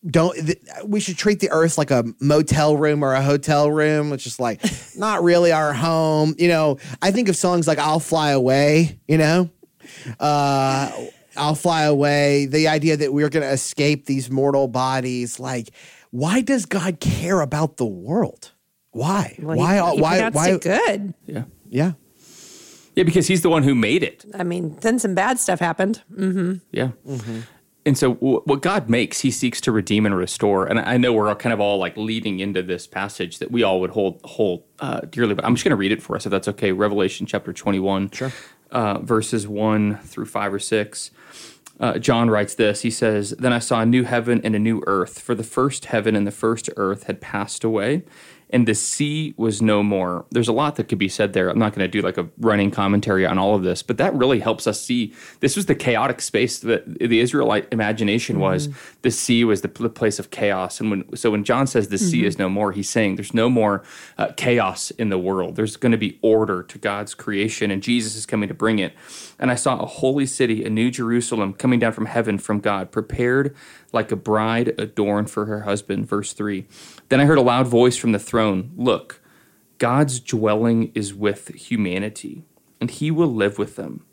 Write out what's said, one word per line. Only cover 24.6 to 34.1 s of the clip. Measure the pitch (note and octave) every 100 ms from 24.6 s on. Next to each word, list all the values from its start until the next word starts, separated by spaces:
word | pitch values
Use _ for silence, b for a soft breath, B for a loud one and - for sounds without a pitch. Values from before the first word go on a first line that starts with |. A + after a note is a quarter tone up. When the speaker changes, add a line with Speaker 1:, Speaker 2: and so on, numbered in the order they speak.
| E3 D3+
Speaker 2:
then | A3+ A#3+
some | A3+
bad | F#3 G#3 B3+
stuff | - F3
happened. | F3 E3 F#3+ A3 _
Mm-hmm. | F#3+ F#3+ F#3 F3+ F#3 _
Speaker 3:
Yeah. | - B2+ A#2+ B2+
Speaker 1:
Mm-hmm. | C3+ A2 A2+ A#2 B _ _ D3+
Speaker 3:
And | C3+
so | C3+ A#2
w-, | C3 B2
what | - C#3
God | E3+ G3+ A2+
makes, | A#2 A2 -
he | C3+
seeks | A#2+ - -
to | -
redeem | A2 F#2 G#2 G#2+
and | F#2+
restore. | F2+ - G#2 G2 F#2+
And | A2+
I | - B2
know | B2
we're | A2+ G#2
all | G#2
kind | A#2+
of | G#2+
all, | G#2 G2+
like, | F2+ A2
leading | A2 A2+ A2 F#2
into | G2+ F#2+
this | F2+ F2 -
passage | F#2+ G2+ - F2+ -
that | -
we | A#2+
all | G#2 F#2+
would | F#2
hold, | G#2+ G2